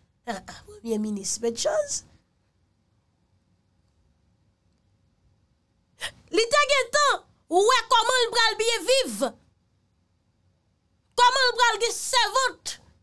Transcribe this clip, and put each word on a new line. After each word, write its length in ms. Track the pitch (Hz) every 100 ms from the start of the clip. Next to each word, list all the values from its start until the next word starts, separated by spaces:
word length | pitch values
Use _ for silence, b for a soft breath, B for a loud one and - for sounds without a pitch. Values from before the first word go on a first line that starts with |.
| _ _ -
Ah, 160 | 196
ah, 180 | - - -
premye 320 | 415 233 214
minis, 380 | 214 202 185 -
medjoz, 580 | 233 233 605 622 571 - - _ _ _ _ _ _ _ _ _ _ _ _ _ _ _ _ _ _ _ _ _ _ _ _ _ _ _ _ _ _ _ _ _ _ _ _ _ _ _ B - _
li 140 | 349 466
te 100 | 587 587
gen 200 | 554 508
tan 300 | 587 571 - - _ -
wè 260 | 339 415 494 453
kòman 320 | 466 453 508
l 80 | 466
pral 240 | 466 453 415
byen 260 | 453 453 359
viv, 360 | 523 494 208 254 - _ _ _ _ _ _ _ _ _ _ _ _ _ _ _ _ _ -
kòman 300 | 494 539 508
l 80 | 453
pral 220 | 466 427
gen 140 | 453 -
sèvant, 800 | - 508 415 427 508 - - - _ _